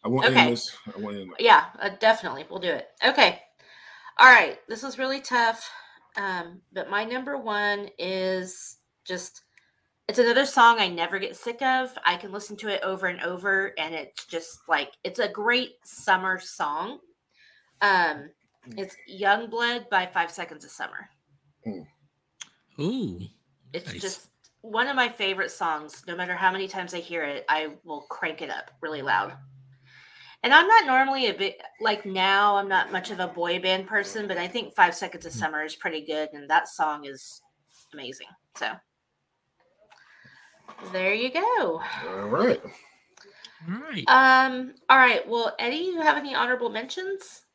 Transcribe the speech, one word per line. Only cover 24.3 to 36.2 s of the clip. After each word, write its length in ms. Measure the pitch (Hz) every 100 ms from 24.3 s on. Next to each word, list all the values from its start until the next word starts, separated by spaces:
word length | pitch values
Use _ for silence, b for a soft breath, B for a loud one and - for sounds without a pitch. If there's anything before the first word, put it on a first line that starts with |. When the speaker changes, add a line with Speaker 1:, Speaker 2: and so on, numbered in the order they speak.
| _ _ _
Speaker 2:
one 240 | 220 220 254
of 80 | 269
my 120 | 233
favorite 420 | - 196 190 175
songs. 540 | - 170 151 151 - -
No 100 | 175
matter 180 | 180
how 160 | 180 190
many 160 | 190 190
times 260 | 190 175
I 60 | 180
hear 240 | 165 170
it, 200 | 147 139 -
I 260 | 156 156 143
will 180 | 170 147
crank 380 | - - 165 160
it 100 | 151
up 200 | - - _
really 220 | 160 151
loud. 340 | 131 95 101 - - - - B B B B B B B
And 100 | 240
I'm 120 | 302 359
not 180 | 453 277
normally 400 | 262 269 269 240
a 60 |
bit, 260 | 185 196 - - _
like, 260 | 220 208 202
now, 500 | 190 190 196 208 202
I'm 120 | 196
not 220 | 190 -
much 180 | 190 180
of 100 | 190
a 80 | 180
boy 320 | 170 170 180
band 260 | 185 190 190
person, 400 | 214 196 220 208
but 100 | 175
I 100 | 180
think 260 | 240 -
Five 200 | - 180
Seconds 320 | 170 180 - 170
of 60 |
Speaker 3:
Hmm. 60 | 123
Speaker 2:
Summer 240 | 156 156
is 120 | 156 -
pretty 280 | 185 156
good, 260 | 147 151